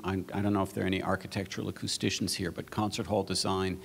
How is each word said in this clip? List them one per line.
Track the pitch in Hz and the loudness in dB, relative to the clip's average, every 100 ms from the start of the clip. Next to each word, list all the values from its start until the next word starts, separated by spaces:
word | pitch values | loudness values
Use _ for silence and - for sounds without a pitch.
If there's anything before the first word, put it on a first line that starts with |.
I, | 90 95 85 98 | 0 -2 0 0
I | |
don't | 104 | 2
know | 101 | 4
if | 95 | 2
there | - | 0
are | 98 | 0
any | 95 | 2
architectural | 85 95 - 107 95 - 104 | 2 0 -2 -4 -4 -4 -4
acousticians | - 110 - 107 - - - | -4 -4 0 0 2 0 0
here, | 90 | -2
but | - 80 | -4 -4
concert | - 107 - 92 | 0 0 0 0
hall | 101 | 2
design, | 95 92 104 95 95 90 | 2 2 2 2 2 0